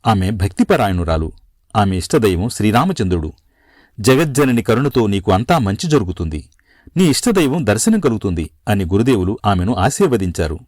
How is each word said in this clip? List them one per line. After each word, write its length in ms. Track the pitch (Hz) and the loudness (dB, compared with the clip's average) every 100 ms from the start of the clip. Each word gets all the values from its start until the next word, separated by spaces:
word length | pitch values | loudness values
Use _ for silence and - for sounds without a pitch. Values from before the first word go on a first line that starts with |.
| 117 | 2
ఆమె 220 | 101 92 | 0 0
భక్తిపరాయణురాలు. 1000 | 110 101 - 240 170 104 90 85 80 80 - _ _ _ | -2 -4 -2 0 2 0 -2 -2 -2 -4 -10 _ _ _
ఆమె 220 | 110 98 92 | 0 0 -2
ఇష్టదైవం 520 | - 156 107 87 113 | -2 0 2 0 -4
శ్రీరామచంద్రుడు. 840 | - 104 110 180 185 95 87 76 - _ _ _ _ _ - | -2 0 2 0 -2 -2 -2 -4 -12 _ _ _ _ _ -2
"జగజ్జనని 640 | 107 131 143 131 139 117 | 2 4 2 2 2 2
కరుణతో 460 | 113 113 139 127 110 | 0 0 0 0 0
నీకు 240 | 101 98 | 0 0
అంతా 260 | 95 120 170 | 0 0 0
మంచి 300 | 101 104 170 | 0 -4 0
జరుగుతుంది, 600 | 147 90 85 82 76 - _ _ _ - 165 | 0 0 -6 -6 -8 -12 _ _ _ -8 0
నీ 60 | |
ఇష్టదైవం 640 | 180 127 247 196 143 143 | 2 2 0 2 2 0
దర్శనం 340 | 104 107 - 220 | 0 0 2 2
కలుగుతుంది" 500 | 147 110 101 85 78 _ - | 0 0 -2 -4 -6 _ -4
అని 180 | 104 | -2
గురుదేవులు 540 | 87 98 120 113 90 113 | 0 0 2 2 0 -2
ఆమెను 300 | 101 95 95 | 0 0 0
ఆశీర్వదించారు. 840 | 104 98 - 190 117 92 82 82 76 | 0 -2 0 0 0 -2 -4 -4 -6